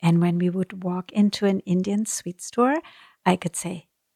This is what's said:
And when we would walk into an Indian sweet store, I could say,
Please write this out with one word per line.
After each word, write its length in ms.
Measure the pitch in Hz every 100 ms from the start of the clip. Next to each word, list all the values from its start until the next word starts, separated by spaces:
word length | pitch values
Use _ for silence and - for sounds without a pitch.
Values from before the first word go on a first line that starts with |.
And 200 | 170 170
when 160 | 175 175
we 120 | 180
would 340 | 185 185 190
walk 280 | 185 180 185
into 340 | - 208 - 202
an 140 | 196
Indian 440 | - 180 190 202 220
sweet 360 | - - 175
store, 360 | - - 247 302 - - - _ -
I 100 | 180
could 200 | 170 -
say, 320 | 202 180 - _ _